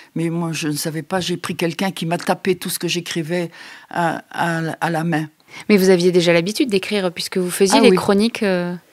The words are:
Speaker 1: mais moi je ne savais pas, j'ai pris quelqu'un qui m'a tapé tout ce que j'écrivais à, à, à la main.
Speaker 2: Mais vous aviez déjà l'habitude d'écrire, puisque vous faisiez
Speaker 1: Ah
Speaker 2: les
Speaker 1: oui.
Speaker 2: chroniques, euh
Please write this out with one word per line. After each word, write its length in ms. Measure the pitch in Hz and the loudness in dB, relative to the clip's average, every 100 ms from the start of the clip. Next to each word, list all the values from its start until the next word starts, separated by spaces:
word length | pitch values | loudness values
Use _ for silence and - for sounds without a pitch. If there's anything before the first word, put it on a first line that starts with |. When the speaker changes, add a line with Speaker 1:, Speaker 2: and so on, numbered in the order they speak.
| - 165 | -12 -6
Speaker 1:
mais 140 | 165 | -4
moi 240 | 170 165 | -2 -4
je 160 | 143 143 | -4 -4
ne 80 | 147 | -4
savais 260 | 170 160 | -4 -6
pas, 160 | 143 185 | -4 -4
j'ai 160 | 170 170 | -4 -6
pris 220 | - 170 | -6 -4
quelqu'un 340 | 170 - 190 | -4 -2 -4
qui 140 | - 165 | -4 -4
m'a 120 | 170 | -4
tapé 380 | - 185 202 180 | -2 -2 0 -2
tout 140 | 185 | -4
ce 100 | - | -6
que 80 | 170 | -4
j'écrivais 640 | 170 170 170 151 180 165 - - - - | -4 -4 -6 -4 -4 -4 -10 -20 -20 -10
à, 340 | - 165 - - | -2 -2 -2 -10
à, 280 | - 170 165 160 - | -4 -2 -2 -4 -4
à 100 | 165 | -4
la 140 | 160 | -2
main. 240 | 170 156 151 _ _ - - | 0 -2 -4 _ _ -14 2
Speaker 2:
Mais 80 | 202 | 4
vous 140 | 185 | 6
aviez 240 | 180 180 | 6 6
déjà 180 | 175 170 | 4 4
l'habitude 380 | 170 170 214 269 | 2 2 -2 0
d'écrire, 420 | 196 - 208 185 | 0 -2 -4 -4
puisque 260 | 165 - 190 | -6 -6 -4
vous 140 | 180 | -4
faisiez 280 | - 196 240 | 0 4 6
Speaker 1:
Ah 40 | |
Speaker 2:
les 60 | 240 | 6
Speaker 1:
oui. 80 | 185 | 6
Speaker 2:
chroniques, 460 | - 202 233 - | 4 2 2 0
euh 300 | 202 180 175 180 _ | -2 0 -2 -8 _